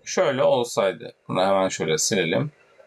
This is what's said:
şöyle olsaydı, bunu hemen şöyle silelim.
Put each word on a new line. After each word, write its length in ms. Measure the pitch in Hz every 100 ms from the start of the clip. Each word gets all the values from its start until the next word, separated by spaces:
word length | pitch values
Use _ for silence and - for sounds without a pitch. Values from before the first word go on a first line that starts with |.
şöyle 380 | - - 156 127
olsaydı, 720 | 160 123 117 - 98 82 - - -
bunu 120 | 90
hemen 280 | 95 98 95
şöyle 300 | - 82 78
silelim. 540 | - 101 82 104 151 - _ _